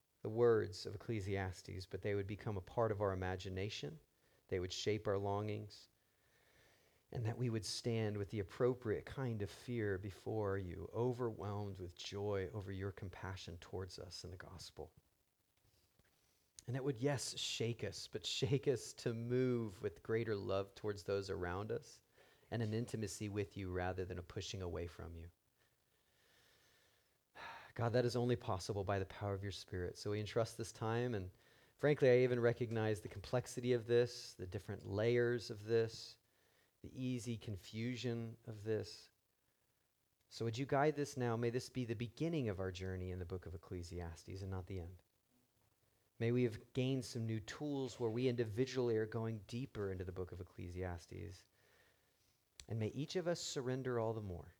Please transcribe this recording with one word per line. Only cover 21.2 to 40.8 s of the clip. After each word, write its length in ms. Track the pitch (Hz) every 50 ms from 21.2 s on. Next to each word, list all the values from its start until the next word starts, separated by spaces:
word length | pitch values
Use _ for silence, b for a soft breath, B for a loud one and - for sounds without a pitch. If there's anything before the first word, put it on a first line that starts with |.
| 98 95
around 440 | 92 90 90 87 90 92 104 110 117
us 260 | - - - - - - b b b b b b b b b -
and 100 | 113 117
an 100 | 107 107
intimacy 560 | 110 120 120 - 113 110 98 - - 110 104
with 280 | 98 104 101 98 -
you 160 | 101 98 92 90
rather 320 | 90 90 90 92 92 92
than 140 | 92 95 87
a 40 | 85
pushing 400 | - - - 92 - - 98 92
away 240 | 87 85 87 87
from 300 | 82 - - 85 82 82
you. 80 | 85 82 85 - _ _ _ _ _ _ _ _ _ _ b b b b b b b b b b b b b b b b b b b b b b b b b b b b _ B
<sighs> 40 | B B B B B B B B
God, 180 | - 117 117 107
that 120 | 123 123
is 100 | 120 117
only 220 | 123 120 123 123
possible 480 | 117 - - 107 95 - - 110 101 98
by 160 | 95 104 98
the 60 | 95
power 280 | 92 - - - 101 101
of 80 | 95 98
your 80 | 101
Spirit. 480 | 92 - - - - 92 90 87 - -
So 140 | - 107 104
we 80 | 107
entrust 360 | 107 101 - 120 113 113 -
this 140 | - 117 -
time, 440 | - - 117 110 113 117 120 127 120
and 120 | 104 92 92 b b b b b b b b b -
frankly, 280 | - 139 151 135 - 131
I 100 | 123 123
even 200 | 127 127 123 123
recognize 600 | 117 120 117 - 123 113 113 113 110 107 107 101
the 80 | - 92
complexity 640 | - 101 92 - - 123 123 - - - 120 123 123
of 160 | 120 113 110
this, 480 | 120 120 123 120 - - - - - -
the 80 | 98
different 420 | 92 92 107 - - 104 92 95 101
layers 600 | 98 101 107 117 120 120 120 120 120 120 - -
of 160 | 117 104 101
this, 480 | 107 117 113 113 113 113 - - - - - b b b b b b b b b b b b -
the 80 | - -
easy 420 | - 131 127 127 123 101 123 117
confusion 1000 | 110 - - 104 92 - - - 110 113 120 127 117 113 127 117 117 117 113 113 - -
of 160 | - 113 104 101
this. 440 | 110 110 107 101 - - - - - _ _ _ _ _ _ _ _ _ _ _ _ _ _ _ _ _ _ _ _ _ _ _ _
So 160 | - - 113
would 120 | 117 110
you 100 | 120 139
guide 280 | 127 - 139